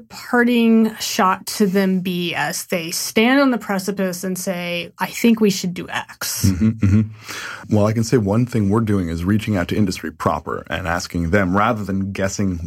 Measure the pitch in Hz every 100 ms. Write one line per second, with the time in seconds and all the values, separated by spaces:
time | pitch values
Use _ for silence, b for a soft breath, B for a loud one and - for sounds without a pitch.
0 | 226 - - 247 233 240 226 226 220 220
1 | - - 190 185 - - 208 196 190 185
2 | 185 175 175 - 151 175 - 175 165 -
3 | - - 233 277 269 226 - 196 190 202
4 | 190 180 190 185 196 175 175 175 165 -
5 | 185 - 233 220 214 190 185 175 - 117
6 | - - - - 98 90 110 110 104 104
7 | 110 - - - - - - 107 104 110
8 | 110 131 98 110 123 113 98 110 110 101
9 | 87 82 90 104 107 101 85 92 101 92
10 | 80 - 98 76 - 53 - 85 90 87
11 | - 87 82 101 92 98 107 110 98 98
12 | 95 98 95 - 98 87